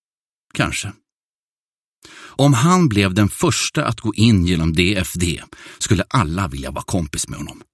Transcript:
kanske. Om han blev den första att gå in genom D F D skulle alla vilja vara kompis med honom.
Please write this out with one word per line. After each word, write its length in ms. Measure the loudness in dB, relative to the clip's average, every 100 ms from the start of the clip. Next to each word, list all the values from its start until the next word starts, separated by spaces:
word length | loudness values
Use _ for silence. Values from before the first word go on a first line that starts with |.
| _ _ _ _ _
kanske. 400 | -4 -4 -4 -10 -14 _ _ _ _ _ _ _ _ _ _ -20 -20
Om 340 | -14 2 4
han 360 | 4 4 4 4
blev 240 | 2 2
den 160 | 2 0
första 560 | 2 0 0 -2 -2 -4
att 140 | -4
gå 160 | -6 2
in 300 | 4 4 4
genom 280 | 2 0
D 220 | 2 0 0
F 160 | -4 -4
D 280 | -4 -4 -10 -20 -20 -12
skulle 240 | -2 -2
alla 440 | 0 -2 -2 -2 -4
vilja 240 | -6 -8
vara 140 | -10 -4
kompis 420 | -4 -4 -6 -8
med 120 | -10
honom. 240 | -12 -14 -20